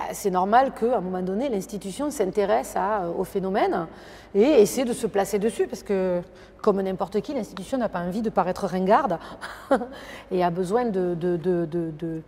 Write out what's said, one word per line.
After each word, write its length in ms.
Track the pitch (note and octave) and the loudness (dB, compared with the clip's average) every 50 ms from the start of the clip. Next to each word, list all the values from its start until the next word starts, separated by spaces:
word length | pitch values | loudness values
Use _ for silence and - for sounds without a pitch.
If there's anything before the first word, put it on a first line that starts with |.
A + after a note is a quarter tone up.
| - - | -2 -4
c'est 200 | F#3 - - G3+ | -6 -4 -2 0
normal 420 | F3+ F3+ F3+ G3+ G#3+ B3 C4+ C4 C4+ | 2 2 4 6 6 6 6 4 2
qu'à 200 | - A3+ A#3+ B3+ | 0 0 2 2
un 40 | G#3 | 0
moment 200 | F3+ F#3 F#3 F#3 | 0 -2 -4 -4
donné, 260 | F#3 F3+ F#3+ G#3 C4+ | -2 -2 -2 -2 -2
l'institution 640 | C#4+ A3+ G3 F#3 - G#3 F#3+ - G3 F#3 - C#4+ D4+ | -2 -2 -2 -4 -6 -8 -10 -8 -8 -6 -4 -4 -2
s'intéresse 640 | - - G3+ F#3+ F3+ G#3+ G3+ F#3+ G#3+ B3 C4 - - | 0 0 -2 0 0 0 2 2 2 0 0 -2 -4
à, 280 | F#3+ F#3 G3+ A3 G#3 F3 | -2 -2 0 0 -2 -2
euh, 80 | E3+ - | -2 -4
au 60 | F#3+ F#3 | -4 -4
phénomène 640 | - - G3 F3+ F#3+ F#3+ A#3 F4 G4+ D#4 F#3 E3 D#3+ - - - - - - - - - | -4 -4 -4 -2 0 0 2 2 2 0 -2 -4 -6 -10 -16 -20 -20 -20 -20 -12 0 2
et 60 | G3 | 4
essaie 420 | A3 D4 D#4 A#3+ G3+ - - A#3+ C4+ | 6 8 8 8 8 6 4 0 -2
de 80 | A#3+ | -2
se 160 | A#3 - A3+ | -2 -2 -4
placer 320 | G3 - G3 F#3+ - - G3+ | -2 0 0 0 0 0 0
dessus, 260 | F#3+ A3+ A3+ - F#4+ | 0 0 0 -2 -4
parce 160 | - B3 - | -4 -6 -8
que, 380 | - - G3+ F#3+ F#3 F#3 F3+ F3 F3+ - - - - - - - | -4 -2 0 0 2 0 0 -2 -4 -8 -14 -20 -20 -20 -14 0
comme 200 | - A3 F#3+ G3 | 2 2 2 2
n'importe 400 | F#3+ F#3+ F#3+ E3+ F#3+ F3+ - G#3 | 2 -2 -2 -4 -4 -2 -2 -2
qui, 120 | G3+ - D4+ | -2 -2 -4
l'institution 440 | C4 G3+ - - - F#3 - - | -4 -6 -6 -8 -12 -8 -6 -4
n'a 100 | C4 A3+ | -2 -2
pas 140 | F#3+ - F3+ | -2 -2 -4
envie 200 | F3 F3+ F3+ A#3 | -4 -4 -2 -2
de 80 | A3 A3 | -2 0
paraître 360 | - G3+ E3+ F3+ F3+ - - | 0 0 0 0 -2 -2 -4
ringarde 520 | F3 E3+ F#3 F#3 F#3 A3 C#4+ D4+ G#3+ E3+ D#3+ - - - - - - - - - - | -2 -2 0 4 6 6 6 4 2 -2 -4 -6 -10 -16 -14 -14 -14 -16 -8 -2 0
<laughs> 600 | C4+ G#3 A#3+ - - - - - - - - - | 0 2 0 -2 -12 -14 -16 -16 -16 -16 -8 -2
et 120 | F#3+ F3+ F3 | 0 2 2
a 60 | F3 | 2
besoin 340 | E3+ F3+ F#3 E3+ G3+ B3 B3 | 2 0 0 0 2 2 2
de, 300 | A#3 F#3+ F#3+ F3+ F3+ F3 | 0 0 0 0 0 0
de, 220 | E3 E3+ F3+ F3 | 0 0 0 0
de, 280 | E3+ D3+ F#3 F3+ E3+ E3+ | 0 0 2 2 2 0
de, 260 | D#3 E3 F3 E3 D#3+ D#3 | 0 -2 -4 -4 -4 -6
de, 240 | D3 E3+ E3 D#3+ D#3+ D#3+ | -6 -6 -6 -6 -8 -10